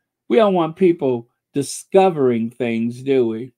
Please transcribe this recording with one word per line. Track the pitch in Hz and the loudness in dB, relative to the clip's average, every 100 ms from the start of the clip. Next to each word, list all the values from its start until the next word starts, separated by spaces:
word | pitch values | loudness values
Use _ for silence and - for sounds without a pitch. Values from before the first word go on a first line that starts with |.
| _ _ _ | _ _ _
We | 240 | 2
don't | 208 | 2
want | 185 160 165 | 2 -2 0
people | 185 170 135 123 117 _ _ 143 | 0 2 -2 -4 -8 _ _ -8
discovering | 135 - - 190 190 156 127 117 113 | -8 -10 0 2 2 2 0 0 -4
things, | - 120 113 117 120 | -6 -4 -4 -4 -6
do | 131 135 113 | -2 0 0
we? | 110 127 | -4 -12